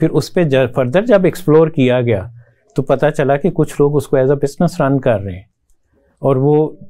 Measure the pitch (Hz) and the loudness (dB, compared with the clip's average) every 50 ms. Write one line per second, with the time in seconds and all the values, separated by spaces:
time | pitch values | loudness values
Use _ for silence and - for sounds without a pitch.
0 | 160 165 - 151 - - - 185 170 143 135 131 131 120 - 139 127 123 131 185 | -2 0 0 -2 -4 -2 -2 -2 0 2 2 0 0 0 -2 -2 -2 0 0 -2
1 | 226 247 208 190 180 165 - - - 151 147 160 160 156 - 139 127 123 123 127 | 0 2 2 2 2 0 -2 -2 0 2 4 4 4 2 2 0 0 2 2 0
2 | 120 120 107 92 90 - - - - _ _ _ _ _ - 147 135 - 139 135 | 0 0 -2 -2 -4 -8 -14 -20 -20 _ _ _ _ _ -6 -4 -2 0 0 2
3 | 151 147 151 - 139 131 143 143 - 175 - 156 151 - - - 143 143 147 139 | 2 0 0 0 0 0 0 0 0 -2 0 0 -2 -2 0 0 0 2 2 0
4 | - - 143 131 131 135 143 139 139 131 - - 180 160 - - 143 135 139 135 | -2 0 0 2 2 2 0 0 -2 -4 -2 -2 -2 -2 -2 -2 -2 0 0 0
5 | - 131 113 98 101 98 90 90 - _ _ _ _ _ _ _ _ _ _ _ | 0 0 -2 -2 -4 -8 -10 -12 -16 _ _ _ _ _ _ _ _ _ _ _
6 | _ _ _ - 131 135 135 131 139 147 151 151 156 151 - - - | _ _ _ -4 -2 0 0 2 2 2 2 2 0 -2 -6 -12 -20